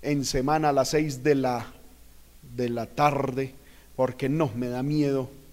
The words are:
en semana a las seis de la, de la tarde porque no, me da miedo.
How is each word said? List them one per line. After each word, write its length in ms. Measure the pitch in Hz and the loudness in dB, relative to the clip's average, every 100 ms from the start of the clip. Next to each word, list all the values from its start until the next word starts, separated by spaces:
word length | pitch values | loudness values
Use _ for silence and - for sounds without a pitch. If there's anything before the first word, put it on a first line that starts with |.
en 220 | 139 147 | -2 -2
semana 460 | 127 139 131 156 151 | 0 -2 2 2 2
a 20 | |
las 180 | 139 127 | 2 2
seis 320 | 156 156 127 | 2 0 -2
de 120 | 147 | 2
la, 320 | 139 131 120 107 - - - - - - - 143 | 2 2 -2 -6 -16 -20 -20 -20 -20 -20 -20 -16
de 140 | 120 123 | -6 -4
la 180 | 120 113 | -4 -6
tarde 680 | - 147 139 135 127 131 - - - - | 2 2 2 -2 -2 -6 -10 -20 -20 -18
porque 340 | - 127 123 135 | -2 -2 0 -2
no, 220 | 151 151 | 0 0
me 140 | 110 123 | -2 -4
da 140 | 123 | -4
miedo. 480 | 135 151 143 135 127 - - | -2 0 2 0 -4 -10 -20